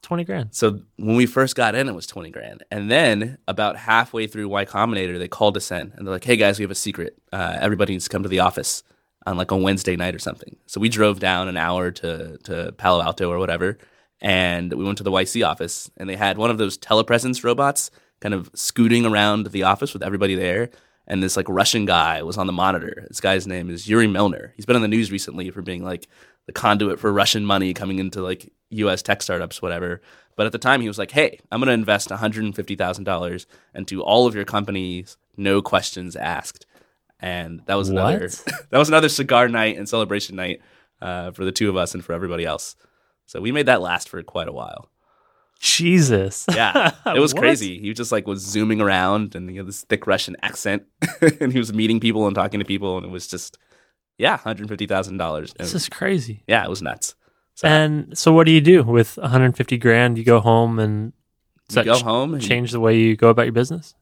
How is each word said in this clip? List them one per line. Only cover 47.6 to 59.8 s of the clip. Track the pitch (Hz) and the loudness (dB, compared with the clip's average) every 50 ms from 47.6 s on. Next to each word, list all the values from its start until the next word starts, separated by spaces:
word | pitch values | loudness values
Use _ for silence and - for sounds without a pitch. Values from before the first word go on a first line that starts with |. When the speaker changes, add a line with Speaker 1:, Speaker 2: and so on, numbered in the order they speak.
| 110 95 90 87 | 0 -8 -8 -8
Speaker 2:
He | 104 104 110 | -8 -8 -6
just, | 113 120 113 123 | -6 -6 -2 -2
like, | 107 98 104 | -2 -2 -4
was | 101 98 95 | -8 -8 -8
zooming | 98 98 107 107 110 110 107 | -4 -2 0 0 2 2 2
around, | 107 101 98 92 90 92 101 107 107 98 - | 2 2 2 2 2 2 2 0 -2 -4 -8
and | 90 90 90 | -12 -12 -12
he | 92 | -12
had | 95 98 | -12 -12
this | 90 98 - - | -12 -14 -16 -4
thick | _ - 101 - | _ -4 -2 0
Russian | - 98 92 - - 95 - - | 0 0 0 0 -4 -10 -8 -8
accent, | 98 - - - 104 98 104 - _ _ _ - 160 | -8 -8 -6 -4 -4 -4 -4 -4 _ _ _ -6 -6
<laughs> | - - - 160 151 - | -2 4 4 4 4 4
and | 151 131 127 | -2 0 0
he | 127 | 0
was | 117 110 107 | -2 -2 0
meeting | 110 110 110 113 113 | 0 2 2 2 2
people | 107 117 110 107 107 101 | 2 2 2 2 2 2
and | 98 | 2
talking | 104 95 101 98 104 | 0 -2 -2 -2 -4
to | 101 | -4
people, | - 101 98 101 98 90 | -4 -4 -4 -2 -4 -4
and | 92 90 | -4 -6
it | 90 | -10
was | 90 90 82 | -12 -12 -12
just, | - - 90 - - _ _ _ _ _ _ _ _ _ _ _ _ _ _ | -10 -12 -12 -12 -14 _ _ _ _ _ _ _ _ _ _ _ _ _ _
yeah, | 113 147 208 | 0 0 0
hundred | 139 - 110 110 95 104 104 | 0 -4 -6 -8 -8 -8 -10
fifty | 107 95 104 | -6 -6 -4
thousand | 95 101 95 95 98 95 | -2 -2 -2 -2 -4 -6
dollars. | 95 87 82 78 78 78 - - | -6 -4 -4 -4 -6 -8 -10 -12
Speaker 1:
This | - 87 85 - | -10 -10 -6 -4
Speaker 2:
And | |
Speaker 1:
is | 175 - - | -4 -6 -6
crazy. | - - - 190 196 180 120 117 110 104 _ | -8 -4 -2 -2 -2 -2 -2 -6 -10 -14 _
Speaker 2:
yeah, | - - 113 98 | 0 0 0 0
it | - | -2
was | 90 95 98 | -6 -6 -6
nuts. | 71 58 - - - - _ _ _ _ _ _ _ _ | -8 -8 -6 -8 -10 -10 _ _ _ _ _ _ _ _
So | - - | -2 2
Speaker 1:
And | 160 151 156 156 156 151 151 147 - 151 | 4 4 6 4 2 0 -2 -6 -8 -8
so | - - 165 160 | 0 4 6 8
what | 165 165 | 8 8
do | 160 160 | 10 8
you | 160 | 8
do | 143 156 180 180 127 | 10 10 8 8 8
with | 110 120 117 113 - - - | 6 6 4 4 4 0 -8
a | - 143 | -4 2
hundred | 120 131 131 127 123 | 4 6 6 6 4
fifty | - 127 - - | 2 0 -2 -2
grand? | 120 | 2